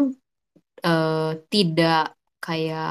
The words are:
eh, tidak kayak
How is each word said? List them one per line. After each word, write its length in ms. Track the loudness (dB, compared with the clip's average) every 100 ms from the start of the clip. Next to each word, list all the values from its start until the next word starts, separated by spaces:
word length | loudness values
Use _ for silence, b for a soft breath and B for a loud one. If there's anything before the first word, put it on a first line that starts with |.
| 0 -4 _ _ _ _ _ -4 0
eh, 440 | 2 0 0 -2 -6 -4
tidak 440 | 0 2 2 2 2 0 _ _ -14
kayak 400 | -8 -4 -4 -4 -6